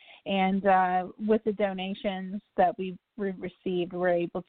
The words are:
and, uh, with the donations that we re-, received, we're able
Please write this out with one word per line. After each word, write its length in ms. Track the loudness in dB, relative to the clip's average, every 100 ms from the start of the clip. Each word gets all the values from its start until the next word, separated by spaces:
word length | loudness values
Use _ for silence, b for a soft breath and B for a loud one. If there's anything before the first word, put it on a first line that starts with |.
| B B -4
and, 400 | 0 2 2 4
uh, 400 | 4 4 0 -2 -4 0
with 160 | 2
the 80 | 0
donations 880 | -2 -2 -2 -6 -4 -6 -6 -6 -10 -6 2
that 200 | 2 2
we 200 | -6 -8 _ -6
re-, 180 | -6 -4
received, 540 | -10 -8 -4 -2 -2
we're 160 | 0 2
able 360 | 2 0 -6